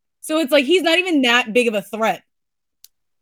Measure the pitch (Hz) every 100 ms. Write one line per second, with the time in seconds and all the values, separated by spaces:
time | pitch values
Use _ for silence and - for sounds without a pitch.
0 | _ _ - 311 269 294 262 359 320 339
1 | 370 302 247 240 240 220 233 208 - 214
2 | 220 165 _ _ _ _ _ _ _ _
3 | _ _